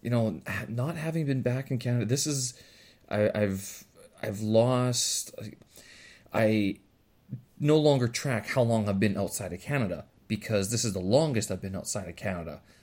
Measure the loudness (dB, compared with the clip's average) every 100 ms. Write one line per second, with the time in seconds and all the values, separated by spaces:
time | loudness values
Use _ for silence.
0 | 0 2 2 -2 -6 -8 -4 -4 -4 -4
1 | -4 -2 0 0 0 -2 -2 -2 0 0
2 | 2 0 0 -2 -4 -8 -20 -20 -20 _
3 | -4 2 2 2 0 -2 -6 -16 -20 -20
4 | -20 -10 -8 -4 4 4 6 4 2 0
5 | -2 -4 -6 -12 -14 -16 -20 -20 -20 -20
6 | -20 -20 -4 2 4 4 2 -2 _ _
7 | _ _ _ -16 -16 _ 4 6 6 4
8 | 2 -2 -2 -4 -2 0 4 2 2 2
9 | 2 0 -4 -4 -8 -8 -4 -2 -2 -4
10 | -10 _ -6 -6 0 0 0 0 -2 -2
11 | 2 4 4 0 -2 -6 -6 -8 -6 -8
12 | -8 -8 -6 -6 -8 -14 _ -20